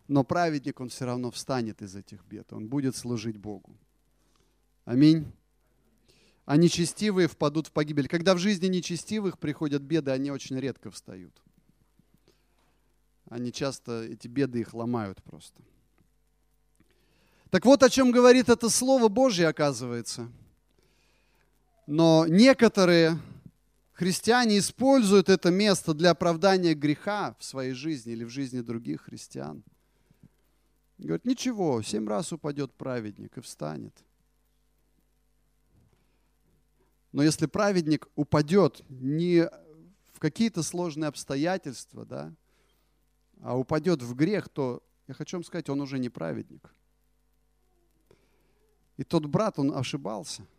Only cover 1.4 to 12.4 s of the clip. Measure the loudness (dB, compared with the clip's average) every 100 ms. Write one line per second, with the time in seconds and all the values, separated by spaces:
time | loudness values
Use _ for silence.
1.4 | -6 -4 -4 -10 -14 -16 -18 -20 -18 -20
2.4 | -16 -14 -8 -4 -4 -6 -8 -6 -6 -10
3.4 | -12 -14 _ -20 _ _ _ _ _ _
4.4 | _ _ _ _ -2 4 6 4 -2 -16
5.4 | _ _ _ _ _ _ _ _ _ _
6.4 | 0 4 4 2 -4 -2 -2 0 0 0
7.4 | -2 -2 -4 -4 -2 -2 -2 0 2 2
8.4 | 0 0 -2 -2 -4 -10 -6 -6 -6 -6
9.4 | -8 -6 -4 -4 -4 -4 -2 -4 -4 -8
10.4 | -8 -6 -6 -10 -16 -20 -18 -18 -20 _
11.4 | _ _ _ _ _ _ _ _ _ _